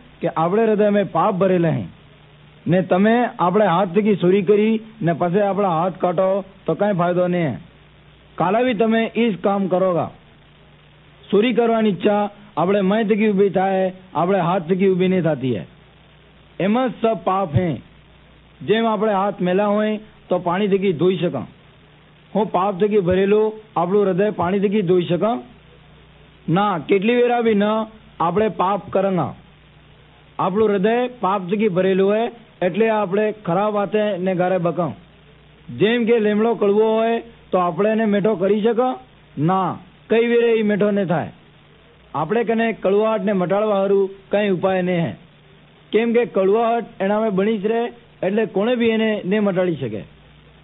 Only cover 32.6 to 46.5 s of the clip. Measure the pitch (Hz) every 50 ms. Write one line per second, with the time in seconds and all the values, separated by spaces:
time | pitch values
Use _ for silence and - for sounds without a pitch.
32.6 | 175 185 156 208 220 226 214 214 208 175 190 208 214 214 208 214 - 170 170 190
33.6 | 208 214 208 202 202 160 208 214 208 214 196 170 185 190 185 170 180 180 190 185
34.6 | 170 170 151 175 170 143 - - - - - - - - - - - - - -
35.6 | - - 120 123 185 220 240 240 226 214 240 233 208 208 208 208 220 233 220 156
36.6 | 208 202 202 214 220 220 220 220 226 226 233 226 226 - - - - - - 185
37.6 | 175 175 170 180 202 214 220 220 226 208 202 202 180 220 220 160 190 190 208 214
38.6 | 196 233 226 220 254 254 254 - - - - - - - - - 147 175 185 190
39.6 | 185 156 110 - - - - - - - 214 233 233 233 240 233 233 233 226 226
40.6 | 214 208 208 180 202 208 202 202 196 156 180 147 107 82 - - - - _ _
41.6 | _ _ _ _ _ - _ _ _ _ - 139 160 156 - - 220 190 226 220
42.6 | 226 226 202 - - 185 202 202 220 220 220 208 185 214 202 185 180 165 190 202
43.6 | 214 220 202 196 196 196 196 196 196 190 196 - - - 202 202 214 202 185 165
44.6 | 202 190 190 185 180 180 180 170 165 135 175 - - _ _ _ _ - - -
45.6 | - _ _ _ _ _ - 208 233 233 226 240 233 170 - 202 190 190